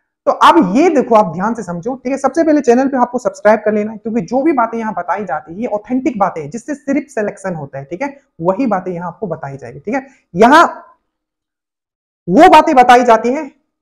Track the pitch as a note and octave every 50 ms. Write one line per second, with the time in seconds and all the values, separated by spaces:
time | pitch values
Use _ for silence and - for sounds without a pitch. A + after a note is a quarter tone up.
0 | _ _ _ _ - F#3+ - - A3 C#4 E4 E4+ A3+ F3 F#3+ C4 E4+ F#4 D#4 C4+
1 | G#3 - A3+ G#3+ G#3 F3 D3+ F3+ F#3+ A3+ A#3 A#3 G3+ F3 F3 F3 E3 A#3+ C4+ C4
2 | - B3 C4+ B3 C4+ C4+ C#4 E4 E4 D#4+ D4+ D4 - A#3 A#3 B3 C4+ C4+ C#4 B3+
3 | A#3+ - - - - G3 - - - G#3 A3 A3 - G#3+ G#3+ G#3 G#3 G#3+ A3+ G#3
4 | - A3+ G#3+ A#3+ E3 - A#3 C4 C4+ E4 D#4+ B3 A3+ A3 A#3 A#3 A3 A3 G3+ F3
5 | F3 - F3 G3+ G#3+ F3+ D#3+ D3+ - D#3 E3 G3 A#3+ - G#3 G#3 G#3 - B3+ C4
6 | C4 D#4 A#3+ G3 G3 F3 - E3 D3 C#3+ F#3 A#3 - - D4 C#4+ - C#4 C#4 D4+
7 | C#4+ _ - A3+ G#3 G3+ G3+ - - F#3+ F3 D#3 C#3+ C#3+ - C3+ C#3+ - B3 -
8 | C#4 C#4+ C#4 _ _ _ _ - E3 F3+ F#3+ F#3+ C#4 A#3 G3+ F#3 F#3 F#3 F3+ E3
9 | F3+ F3 E3 - - E3+ D#3+ D3 - C#3 C#3 C3+ B2 A2+ C#3+ C#3+ - G#3 B3 C4+
10 | C4 - _ _ _ _ - E3+ A3 B3 C#4+ E4 E4 B3 - - - _ _ _
11 | _ _ _ _ _ _ _ _ _ _ _ _ _ _ _ _ _ _ _ _
12 | _ _ _ _ - E3+ F3+ C4+ E4+ F#4 D#4+ D#4 D#4 D#4+ D4+ B3+ B3 B3 B3 B3
13 | B3 A#3+ A3 A3 A3+ A#3+ C4 D#4 D#4 C4+ _ _ _ _ _ _